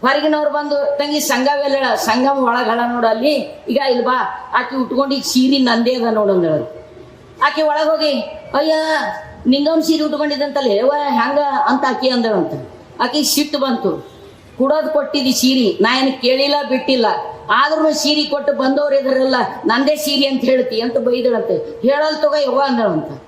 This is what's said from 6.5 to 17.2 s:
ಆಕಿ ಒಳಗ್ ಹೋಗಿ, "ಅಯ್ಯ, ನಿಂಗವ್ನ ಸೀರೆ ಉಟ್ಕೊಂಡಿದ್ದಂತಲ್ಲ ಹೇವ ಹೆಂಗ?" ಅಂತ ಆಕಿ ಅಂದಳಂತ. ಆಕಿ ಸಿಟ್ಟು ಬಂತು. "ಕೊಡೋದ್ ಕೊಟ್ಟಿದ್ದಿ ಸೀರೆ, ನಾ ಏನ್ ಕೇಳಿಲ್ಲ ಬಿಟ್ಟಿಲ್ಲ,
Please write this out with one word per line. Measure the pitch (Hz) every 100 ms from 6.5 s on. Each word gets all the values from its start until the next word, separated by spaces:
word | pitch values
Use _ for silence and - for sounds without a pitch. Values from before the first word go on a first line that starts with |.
| 156 117 - - - - - - - 285
ಆಕಿ | 294
ಒಳಗ್ | 311 294 311
ಹೋಗಿ, | 311 311 262 202 - -
"ಅಯ್ಯ, | 269 311 311 320 311 - - - - -
ನಿಂಗವ್ನ | 269 294 320
ಸೀರೆ | 311 311
ಉಟ್ಕೊಂಡಿದ್ದಂತಲ್ಲ | 302 285 302 285 285 285 262
ಹೇವ | 202 247 285 285
ಹೆಂಗ?" | 254 - 285 285 269 277
ಅಂತ | 262 269
ಆಕಿ | 254 254
ಅಂದಳಂತ. | 247 226 202 156 143 - - - -
ಆಕಿ | - 302
ಸಿಟ್ಟು | 285 - 294 285
ಬಂತು. | 262 233 196 147 - - - - - -
"ಕೊಡೋದ್ | 262 302 294
ಕೊಟ್ಟಿದ್ದಿ | 302 277 285 262
ಸೀರೆ, | 254 254 262 220 -
ನಾ | 214 262
ಏನ್ | 269 269
ಕೇಳಿಲ್ಲ | 240 262 277 294 269
ಬಿಟ್ಟಿಲ್ಲ, | 254 - 254 220 208